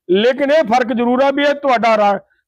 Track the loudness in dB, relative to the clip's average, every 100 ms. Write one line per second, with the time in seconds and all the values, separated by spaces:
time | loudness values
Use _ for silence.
0 | -2 0 0 0 0 0 0 0 -2 -2
1 | -2 0 0 0 -2 -2 -2 0 2 2
2 | 2 -2 -8 _